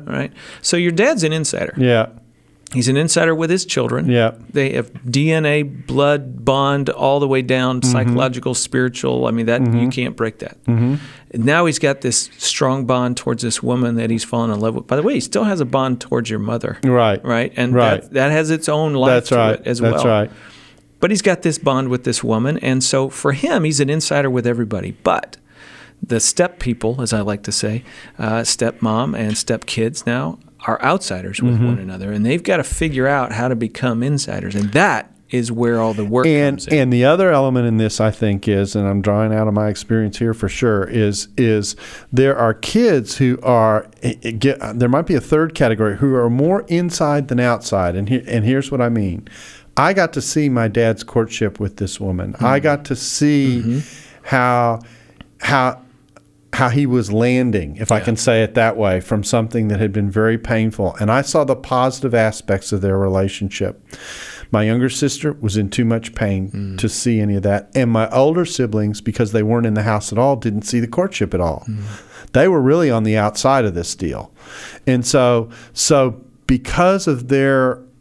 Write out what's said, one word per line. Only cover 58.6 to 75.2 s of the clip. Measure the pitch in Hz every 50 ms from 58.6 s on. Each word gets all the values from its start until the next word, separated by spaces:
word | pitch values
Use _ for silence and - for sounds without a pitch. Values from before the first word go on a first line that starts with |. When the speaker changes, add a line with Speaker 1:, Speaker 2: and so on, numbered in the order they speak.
| 113 113 104
Speaker 2:
way, | 113 107 98 92 92
from | 90 - - 104 98
something | - - 120 113 110 117 120 110 104
that | 104 98
had | 110 104 98
been | 107 101 101
very | 98 107 107 113 117
painful. | 113 - - 120 110 110 110 104 - 101 90 - -
And | 107 104
I | 113 131 139
saw | - - 165 147
the | 131 131
positive | - - - 135 123 127 131 127 - - 131 117
aspects | 117 110 110 104 - - - 98 95 - - 107
of | 98
their | 92 101 95 95
relationship. | 98 95 95 95 95 98 - - 101 95 - - 101 98 98 - _ - - - - - - - - - - - - -
My | - 107 107
younger | 110 113 123 123 131
sister | - - 147 139 - - - 151 147 147
was | 117 107 95
in | 107 104 98
too | - - 120
much | 113 117 113 113 - -
pain | - - 101 98 95 95 98
Speaker 1:
Mm. | - 101 101 98 95 92
Speaker 2:
to | - 107
see | - - - 123 117 110
any | 104 101 101
of | 98 95
that. | 101 101 101 - - -
And | 131 127 117
my | 113 110 113 110
older | 113 127 135 151 160 180 175
siblings, | 170 - - 131 113 104 107 107 104 104 107
because | - 120 107 - 120 104
they | 104 113 107
weren't | 107 117 120 117
in | 113 107
the | 104 104
house | 113 107 104 - - 104
at | 107
all, | 123 139 139
didn't | 131 - 117 104 104 -
see | - - 120
the | 117 113
courtship | 117 - 180 196 - - 107 90 -
at | 90
all. | 87 82 78 - - -
Speaker 1:
Mm. | 107 104 101 107 104 - - - - - - - -
Speaker 2:
They | - - 190
were | 185 156
really | 131 127 147 175 170 147
on | 120 113 107
the | 107 107
outside | 110 104 107 - - - 135 135 135 120
of | 104 87
this | 85 87 - -
deal. | - 95 80 65 53 - - _ - - - - - - - - - - -
And | 127 123 123
so, | - - 139